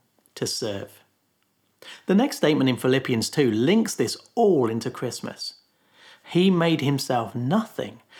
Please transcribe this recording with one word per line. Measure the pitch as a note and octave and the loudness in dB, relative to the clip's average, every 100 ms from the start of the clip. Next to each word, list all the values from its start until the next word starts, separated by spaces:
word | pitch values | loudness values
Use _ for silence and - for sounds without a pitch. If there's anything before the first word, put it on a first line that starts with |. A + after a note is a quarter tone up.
| _ _ _ - | _ _ _ -8
to | A#2+ | -6
serve. | - A2+ G2 G2+ - _ _ _ _ _ _ _ _ - - - | -4 -6 -6 -10 -18 _ _ _ _ _ _ _ _ -20 -14 0
The | F#3+ | 2
next | C4+ - | 2 0
statement | D3+ C#3+ C3 | 2 2 2
in | A#2+ | 2
Philippians | C3 C3 - A#2 G#2 | 2 0 0 -2 -2
two | - C3 | 2 2
links | G#2+ C3 A3 A3 | 2 2 2 0
this | - A#2 - - - | -2 -4 -4 -8 0
all | A3+ D#3+ A#2 | 2 4 2
into | A2+ B2+ | -2 -6
Christmas. | - B2 - - - - - _ _ _ _ - - | -8 -8 -8 -12 -12 -14 -16 _ _ _ _ -20 -20
"He | - E3+ F#3+ | -4 2 4
made | F3+ E3+ D#3+ | 4 2 2
himself | C3+ C#3 - B2+ A2 A#2+ | 0 -2 0 -2 -2 -4
nothing | B2 G#3 G#3+ - G#2 A2 _ - | -2 -2 -2 -8 -10 -12 _ -20